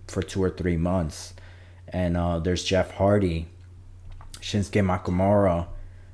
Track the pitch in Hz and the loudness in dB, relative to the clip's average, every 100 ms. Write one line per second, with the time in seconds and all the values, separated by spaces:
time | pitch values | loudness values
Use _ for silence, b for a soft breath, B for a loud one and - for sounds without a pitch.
0 | - 98 90 98 92 - 87 85 87 92 | -8 -4 -4 0 0 0 0 2 2 2
1 | 80 - - - b b b b - 90 | 0 -4 -14 -16 b b b b -8 -2
2 | 90 87 87 85 87 90 - 92 87 - | 0 2 2 0 0 0 2 2 0 2
3 | 98 104 95 82 80 - - - - - | 4 4 2 0 -6 -14 -20 -20 -20 -18
4 | - - - - - 104 95 107 95 92 | -16 -16 -14 -12 -4 -2 2 2 2 0
5 | 92 90 95 104 98 85 85 b b b | 0 2 4 6 6 2 -2 b b b
6 | b | b